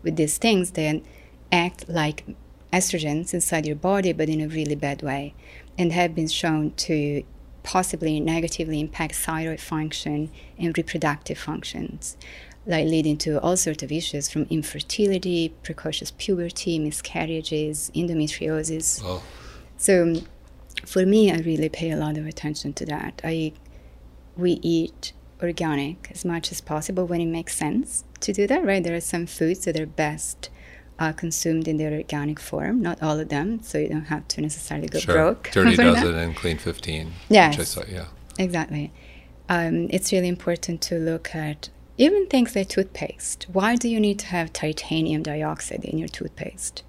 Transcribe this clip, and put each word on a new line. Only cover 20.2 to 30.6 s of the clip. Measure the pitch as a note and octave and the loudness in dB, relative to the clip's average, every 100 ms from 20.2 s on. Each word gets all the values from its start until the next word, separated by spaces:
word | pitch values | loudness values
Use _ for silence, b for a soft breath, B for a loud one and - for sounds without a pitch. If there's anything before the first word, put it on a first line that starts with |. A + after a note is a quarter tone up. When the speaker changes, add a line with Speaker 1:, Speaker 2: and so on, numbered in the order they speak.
| - - - - - - - | -4 -18 -20 -20 -14 -12 -2
Speaker 1:
for | F#3 F#3 | 2 6
me, | G#3+ G#3 | 8 8
I | E3 | 6
really | E3 D#3 D#3 | 2 2 0
pay | - E3 | -2 -2
a | D#3 | 0
lot | D3+ D3+ | 0 -2
of | D#3 | -6
attention | - D3+ D3+ D3 | -6 -6 -4 -6
to | C#3+ D#3 | -6 -6
that. | D3 - - | -6 -6 -6
I, | - E3 D#3 - - b b b - - - - | -2 -2 -2 -6 -20 b b b -20 -20 -16 0
we | F3+ - | 2 4
eat | E3+ E3 E3 - - - - - | 4 2 2 -6 -12 -12 -20 -4
organic | F3 E3 E3 C#3+ C#3+ F3+ - | -4 0 0 0 -2 -6 -14
as | - F#3 | -6 -4
much | E3+ - | -2 -4
as | D#3+ | -8
possible | - D#3 D#3 F#3 F3 | -4 -4 -2 -2 0
when | F3 | 0
it | E3 | 0
makes | E3 E3 - | -2 -4 -2
sense | D3+ A3 D4+ - - - | 0 0 0 -6 -8 -6
to | - | -4
do | G3 G3+ | 0 2
that, | D4 A#3 | 4 4
right? | G3 | 2
There | F3 E3+ | 2 -2
are | |
some | - F3 E3+ | -2 -4 -4
foods | - D#3+ F#3 F3+ | 0 0 2 -2
that | D#3 | -2
are | D#3 | -4
best, | - D3+ D3+ - - - b | 0 -2 -2 -8 -10 -14 b